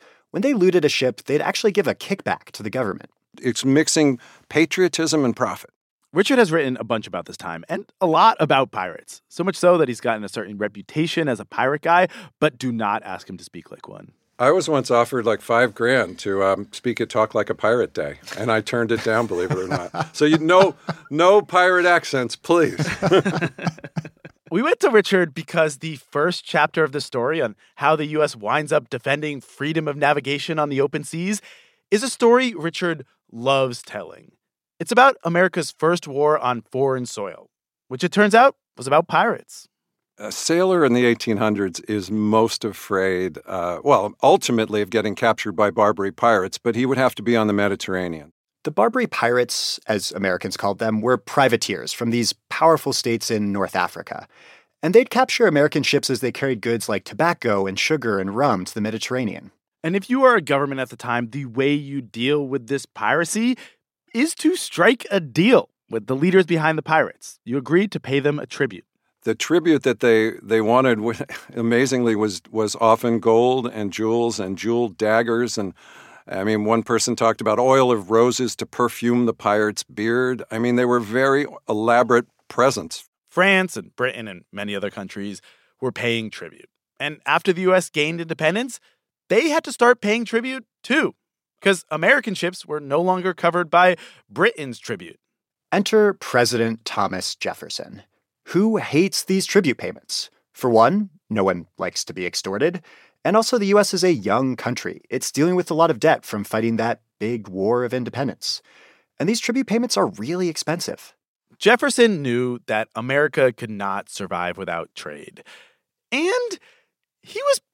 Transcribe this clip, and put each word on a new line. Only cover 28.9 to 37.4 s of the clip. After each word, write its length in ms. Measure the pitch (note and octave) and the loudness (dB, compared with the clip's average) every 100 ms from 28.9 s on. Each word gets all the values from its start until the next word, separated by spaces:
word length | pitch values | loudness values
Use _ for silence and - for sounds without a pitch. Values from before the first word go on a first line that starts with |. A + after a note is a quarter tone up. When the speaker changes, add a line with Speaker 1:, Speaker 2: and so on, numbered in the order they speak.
| B2+ - C#3+ D3+ C#3+ | -6 -2 -2 -4 -8
Speaker 3:
freedom 440 | - - C#3+ D#3+ D3+ | -14 -8 -4 -4 -4
of 80 | |
navigation 640 | D3 C#3+ D3+ C3+ C#3+ - D#3 | 0 2 2 -2 -4 -4 -2
on 120 | D3 | -2
the 100 | C3+ | 0
open 240 | C3+ D3+ | 0 -2
seas 380 | D3 E3 F#3 G#3 - - _ _ _ | -8 -6 -4 -6 -10 -20 _ _ _
is 120 | G#3+ | -2
a 60 | B3+ | -2
story 460 | - A#3 A#3+ B3+ | 2 4 4 2
Richard 500 | F3+ E3 - F3 D#3+ C3 _ _ | -4 -8 -4 -4 -4 -10 _ _
loves 520 | A#2 B2+ C#3 C3+ A#2 | -6 0 2 0 -4
telling. 500 | - G#2 E2+ - _ _ _ _ _ - | -12 -14 -14 -18 _ _ _ _ _ -12
It's 100 | E3+ | 0
about 280 | A#3 C4+ - | 4 6 4
America's 480 | E3 E3+ F3+ F3+ D3 | 0 2 2 0 -6
first 380 | - D#3 F3 D3+ | -2 0 0 -2
war 300 | C3+ D3 D3+ | 0 2 2
on 240 | B2 A#2+ | 0 -4
foreign 420 | - C3 C3+ C3 | -6 -2 0 -2
soil, 460 | A#2+ - G2 - | -6 -8 -10 -12